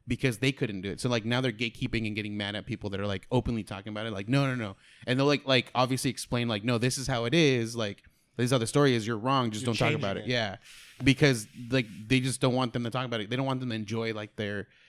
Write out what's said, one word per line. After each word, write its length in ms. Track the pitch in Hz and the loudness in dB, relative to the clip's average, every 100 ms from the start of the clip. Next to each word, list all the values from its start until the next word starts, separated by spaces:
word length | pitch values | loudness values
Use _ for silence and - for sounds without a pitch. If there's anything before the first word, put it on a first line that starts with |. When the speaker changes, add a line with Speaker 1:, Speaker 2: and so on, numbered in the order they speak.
| - | -6
Speaker 1:
because 320 | 120 135 101 | -2 0 2
they 140 | 135 | 0
couldn't 300 | 139 120 98 | 0 -4 -4
do 80 | 98 | -6
it. 100 | 85 | -4
So, 80 | 127 | 0
like, 160 | 120 | 0
now 160 | 110 123 | 0 0
they're 120 | 131 | 0
gatekeeping 540 | 104 117 - 127 117 110 | -2 -6 -4 -4 -2 -2
and 80 | 104 | -4
getting 200 | 104 104 | -6 -4
mad 180 | 101 104 | -4 -6
at 100 | 127 | -6
people 240 | 110 104 | -6 -6
that 100 | 98 | -4
are, 60 | 101 | -4
like, 200 | 95 - | -4 -2
openly 320 | 127 120 113 | -2 0 -4
talking 280 | - 98 107 | -6 -10 -8
about 140 | 104 113 | -6 -6
it. 40 | |
Like, 160 | 98 101 | -6 0
"No, 180 | 139 135 | 2 2
no, 80 | 127 | -2
no." 200 | 104 95 - - - | -6 -8 -20 -10 0
And 120 | 127 | 2
they'll, 80 | 143 | 4
like, 200 | 143 131 | 2 4
like, 240 | 127 - 120 | 2 4 0
obviously 340 | 127 127 131 | 2 2 -2
explain, 380 | 104 - 120 117 | -4 -4 -2 0
like, 160 | 107 | 0
"No, 120 | 113 120 | 0 2
this 220 | 127 139 | 2 0
is 80 | 123 | -2
how 180 | 123 | -2
it 80 | 117 | 2
is. 400 | 165 147 127 113 117 | 4 6 4 0 -2
Like, 260 | 104 - - _ _ - | -4 -6 -16 _ _ -2
this 100 | 120 | 2
is 40 | |
how 80 | 131 | 2
the 80 | 113 | 2
story 280 | 143 143 | 4 4
is. 120 | 120 107 | 4 0
You're 100 | 110 | -2
wrong. 340 | 123 135 117 | 0 2 0
Just 100 | 107 | -2
Speaker 2:
You're 40 | 120 | -2
Speaker 1:
don't 60 | 110 | 2
talk 80 | 117 | 2
Speaker 2:
changing 100 | 113 | 2
Speaker 1:
about 120 | 101 92 | -2 -4
it." 60 | |
Speaker 2:
it. 40 | 113 | -2
Speaker 1:
Yeah. 280 | 123 104 95 - - - - | -2 -2 -6 -16 -20 -20 2
Because, 460 | 127 127 147 120 107 - 120 | 2 6 4 4 -4 -14 -2
like, 160 | 131 110 95 110 | 0 0 -10 0
they 140 | 131 | 2
just 200 | 131 123 | 2 0
don't 140 | 135 | 2
want 180 | 123 127 | 2 0
them 120 | 123 | -2
to 60 | 117 | -4
talk 140 | 127 127 | -4 -4
about 140 | 117 | -4
it. 80 | 104 | -4
They 40 | 123 | -2
don't 100 | 135 | -2
want 120 | 131 | -2
them 100 | 127 | -4
to 40 | |
enjoy, 380 | 110 101 113 113 | -4 -4 -4 -2
like, 220 | 107 107 - | -4 -8 -6
their, 320 | 104 101 95 _ | -4 -4 -8 _